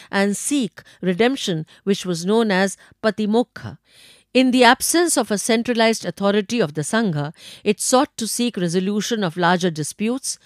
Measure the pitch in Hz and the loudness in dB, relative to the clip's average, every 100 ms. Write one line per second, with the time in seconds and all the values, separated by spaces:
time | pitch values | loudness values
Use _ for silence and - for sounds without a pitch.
0 | - 294 302 294 - 285 220 - - - | -4 0 0 0 -2 -2 -2 -6 -20 -6
1 | 180 180 226 277 - 165 156 - 196 196 | -2 2 0 0 -4 -4 -6 -6 -4 -2
2 | 180 165 175 220 226 185 196 - - _ | -2 -4 0 2 2 2 0 -4 -18 _
3 | 220 214 214 226 247 - 101 - _ _ | -2 0 0 0 0 -6 -14 -14 _ _
4 | - _ _ 247 262 247 240 254 - 330 | -20 _ _ 0 2 4 6 4 2 2
5 | 349 294 220 208 - 226 233 226 226 220 | 2 0 0 -2 0 0 0 2 2 0
6 | 180 - 202 202 196 240 160 151 147 220 | -4 -2 0 0 0 -2 -2 -4 -2 0
7 | 220 151 143 - - - - 214 - 254 | 0 -2 -4 -8 -20 -6 -2 -2 2 2
8 | 285 - 220 - 240 208 175 180 190 208 | 2 -4 -6 -2 -2 -2 -2 0 0 -2
9 | - 226 185 180 170 190 180 156 147 - | -2 -2 -2 0 2 2 0 -2 -6 -4
10 | 214 262 - - | -4 -4 -6 -10